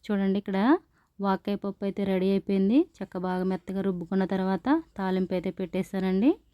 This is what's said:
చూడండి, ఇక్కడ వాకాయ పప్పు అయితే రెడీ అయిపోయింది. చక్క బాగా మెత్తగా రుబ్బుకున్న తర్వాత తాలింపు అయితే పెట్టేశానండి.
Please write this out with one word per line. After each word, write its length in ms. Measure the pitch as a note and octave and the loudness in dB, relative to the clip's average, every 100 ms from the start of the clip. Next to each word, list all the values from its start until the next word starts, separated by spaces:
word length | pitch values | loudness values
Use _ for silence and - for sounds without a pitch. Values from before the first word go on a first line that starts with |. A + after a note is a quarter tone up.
| - | -2
చూడండి, 280 | G3+ G3 G3 | 0 2 0
ఇక్కడ 380 | G3+ F#3+ A3+ F4+ _ _ _ - | -2 0 4 2 _ _ _ -4
వాకాయ 340 | G3 F#3+ - G3+ | -2 0 -2 -4
పప్పు 280 | G3+ G3 | -6 -6
అయితే 200 | G3 G3 | -6 -4
రెడీ 260 | G3 F#3+ F#3 | -2 0 2
అయిపోయింది. 520 | G3 - G3 G3 B3+ | 0 0 0 4 2
చక్క 360 | F4+ - F#3+ F#3 | 2 -6 -10 -6
బాగా 260 | F#3 F#3 | -4 -2
మెత్తగా 380 | F#3 F#3 - F#3+ | -2 -2 -4 -4
రుబ్బుకున్న 440 | F#3+ F3+ E3+ F#3+ F#3+ | -2 -4 -2 0 0
తర్వాత 580 | F#3+ F#3 F#3+ B3+ D#4+ - - | 0 0 -2 0 0 -2 -6
తాలింపు 360 | F#3+ F#3 F#3 | -2 0 0
అయితే 180 | F#3 F#3 | -2 -4
పెట్టేశానండి. 880 | F3+ F#3 F#3 F3+ G3 F#3+ F#3+ B3 G4+ _ | -6 -6 -4 -4 -2 0 2 2 0 _